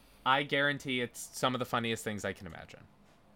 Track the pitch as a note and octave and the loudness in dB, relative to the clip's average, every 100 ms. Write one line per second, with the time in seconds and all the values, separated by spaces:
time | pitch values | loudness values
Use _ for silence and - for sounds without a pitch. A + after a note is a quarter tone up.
0 | - - C3 C3+ C#3+ C#3+ C#3+ C#3 C#3+ B2+ | -20 -4 2 4 4 2 2 0 -2 -2
1 | A#2+ - - - C3 B2 B2 B2 A#2 A2+ | -2 -6 -12 0 0 0 0 0 2 0
2 | A2+ G#2 G2 F#2+ F#2 D#2+ - - - - | -2 -4 -4 -6 -10 -14 -16 -18 -20 -20
3 | - - - | -20 -20 -20